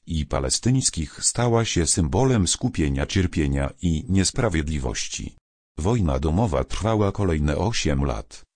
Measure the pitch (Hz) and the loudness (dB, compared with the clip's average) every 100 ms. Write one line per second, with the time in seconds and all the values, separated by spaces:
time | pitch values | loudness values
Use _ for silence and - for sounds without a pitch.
0 | - 80 69 69 67 - 120 131 - - | -6 -4 -2 -2 -2 0 2 2 0 -2
1 | 73 - - - 120 117 110 85 80 - | -6 -4 -4 0 2 2 2 0 2 2
2 | 78 92 131 117 85 - 127 - 73 67 | 2 2 2 2 2 0 -2 0 0 0
3 | 71 98 82 82 71 69 69 - 87 78 | 0 0 0 0 0 0 -2 -2 0 0
4 | - 95 90 - 117 82 73 76 64 - | 0 2 2 0 0 0 -2 -2 -4 -6
5 | - - - - _ _ _ - 87 120 | -6 -8 -10 -14 _ _ _ -4 0 2
6 | 82 65 76 85 113 67 65 - 107 107 | 2 2 2 2 2 0 -2 -2 0 2
7 | 101 101 95 80 73 71 95 113 80 67 | 0 0 0 2 0 0 0 0 0 0
8 | 69 55 - - - | 0 -4 -8 -18 -20